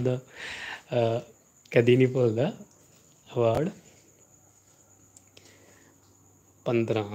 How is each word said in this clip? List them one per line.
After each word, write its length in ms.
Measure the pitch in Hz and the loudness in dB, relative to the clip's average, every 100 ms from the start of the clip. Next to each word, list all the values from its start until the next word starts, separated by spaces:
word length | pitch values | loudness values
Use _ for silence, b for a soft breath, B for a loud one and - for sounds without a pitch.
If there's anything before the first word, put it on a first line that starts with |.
दा, 80 | 123 | 0
अ, 880 | 127 - - - - - - - 127 113 117 - - _ _ - | -4 -8 -16 -14 -12 -12 -14 -6 0 0 -2 -6 -18 _ _ -2
कदी 240 | 123 117 123 | 2 4 6
नहीं 100 | 127 | 4
भुलदा 380 | 131 120 110 156 - - - _ - _ _ - | 2 0 0 -2 -4 -16 -20 _ -20 _ _ -10
अवार्ड। 400 | 123 113 117 170 - b b b _ _ - _ _ _ _ _ _ _ - - - b b b b b b _ _ _ _ _ _ - | -2 0 0 -2 -8 b b b _ _ -20 _ _ _ _ _ _ _ -20 -20 -20 b b b b b b _ _ _ _ _ _ -2
पंद्रह, 480 | 117 113 110 104 | 0 0 -2 -4